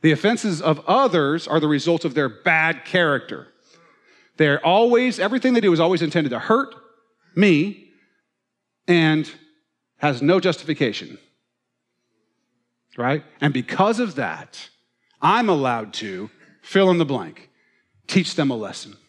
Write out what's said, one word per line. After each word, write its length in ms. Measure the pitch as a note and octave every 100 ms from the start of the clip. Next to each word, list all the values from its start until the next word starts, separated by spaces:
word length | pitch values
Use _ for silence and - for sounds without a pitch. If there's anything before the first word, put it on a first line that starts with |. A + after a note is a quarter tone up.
The 120 | D#3+
offenses 500 | D3+ G3+ A3+ A3 D#3+
of 160 | E3+ D3+ -
others 640 | G#3+ C4+ F3 C#3 D#3+ -
are 100 | D#3+
the 80 | D3+
result 380 | D3 D#3+ E3
of 100 | E3
their 140 | C3 C3+
bad 560 | A2 - D#3+ D#3+ D3+
character. 640 | - F#3 E3+ C#3 - E2 - _ _ _ _ _ _ _ _ _
They're 280 | D#3 C#3+
always, 540 | - F#3 A#3 A#3+ B3+ G#3
everything 360 | G3 B3+ B3+
they 60 | B3
do 120 | G3+
is 80 | E3
always 220 | E3 F3+
intended 280 | D#3+ E3+ D3+
to 80 | A#2+
hurt 340 | - A3 C#4 - - _ _ _ _
me 540 | - G3+ D#3 F#3 G3+ _ _ _ _ _ _ _ _ _ _ -
and 420 | F3 D#3+ D#3 D3 - _ _ _ _ _ _
has 260 | D3+ B2
no 160 | C#3+ F#3
justification. 800 | F#3 D#3+ D3+ D3+ C3 G#2 C2 - _ _ _ _ _ _ _ _ _ _ _ _ _ _ _ _ _ -
Right? 280 | B2 D3+ - _
And 120 | D3
because 460 | B2+ A#2+ - G3 A3+
of 160 | A#3+
that, 540 | D3 G#2 D#2+ - - - _ _ _ _ _
I'm 280 | D3+ G#3+ A3+
allowed 440 | E3 C3 A#2+ A2
to 360 | - A2 F#2 G#2+ _ _ _
fill 300 | - F#3+ G3
in 60 | F3
the 60 |
blank, 460 | D#3 C3 E2+ - - _ _ _ _ _ -
teach 300 | - E3 -
them 160 | C#3+
a 40 | A#2+
lesson 400 | G2+ - - G2+